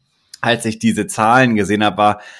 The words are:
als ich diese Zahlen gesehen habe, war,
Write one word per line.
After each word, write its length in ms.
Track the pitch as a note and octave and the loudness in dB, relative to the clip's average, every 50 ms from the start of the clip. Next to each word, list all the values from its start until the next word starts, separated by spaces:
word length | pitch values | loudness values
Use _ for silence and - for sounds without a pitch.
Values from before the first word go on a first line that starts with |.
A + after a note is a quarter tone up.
| _ _ _ _ _ _ - - | _ _ _ _ _ _ -16 -6
als 240 | - B2 A#2+ A#2 - | -2 -2 -2 -2 -2
ich 140 | A2+ A2 - | -6 -6 -2
diese 280 | - A2+ G#2 G#2+ G#2 | -2 -2 -2 -2 -4
Zahlen 500 | - - - A2 G#2+ A#2+ B2+ C3 B2 A2+ | -6 -4 -2 0 2 4 4 4 2 2
gesehen 260 | G#2 G2+ F2 G2+ G#2 A2 | 0 -2 0 0 0 0
habe, 140 | G#2 F#2 | 0 0
war, 240 | F#2 G#2 G#2 G2+ - - - - - | 2 2 0 0 -2 -6 -20 -20 -20